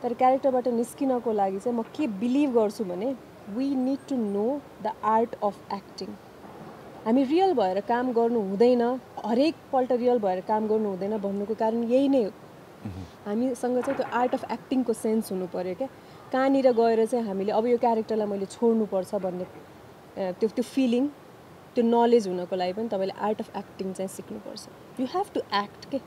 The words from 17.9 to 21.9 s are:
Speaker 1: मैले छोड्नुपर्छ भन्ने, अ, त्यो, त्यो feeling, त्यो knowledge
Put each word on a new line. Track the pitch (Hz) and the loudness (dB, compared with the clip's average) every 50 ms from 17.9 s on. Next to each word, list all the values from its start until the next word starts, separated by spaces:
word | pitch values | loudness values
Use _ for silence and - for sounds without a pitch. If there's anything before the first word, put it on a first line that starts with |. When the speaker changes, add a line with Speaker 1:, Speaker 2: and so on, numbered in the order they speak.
| 226 226 220 - 226 220 214 | 2 0 0 -2 -2 -2 -2
Speaker 1:
मैले | 208 202 196 196 | -2 -2 -4 -6
छोड्नुपर्छ | 185 - - 240 233 226 220 214 196 196 190 180 185 - | -8 -4 0 2 2 4 4 0 0 0 -2 -2 -2 -4
भन्ने, | 202 185 185 180 180 185 | -4 -4 -4 -6 -6 -10
अ, | - - - - - - - - - - - - - - - 190 185 | -10 -12 -20 -20 -20 -20 -20 -20 -20 -20 -20 -20 -18 -8 -6 -6 -6
त्यो, | 180 - 226 214 | -2 0 -2 0
त्यो | - - 233 | 0 -2 -4
feeling, | - - 269 262 247 226 247 269 294 285 - - - - - - - - - - - - | -2 0 0 2 2 4 2 0 0 -2 -8 -20 -20 -20 -20 -20 -20 -20 -20 -20 -6 -2
त्यो | - 226 | 2 2
knowledge | 233 | 4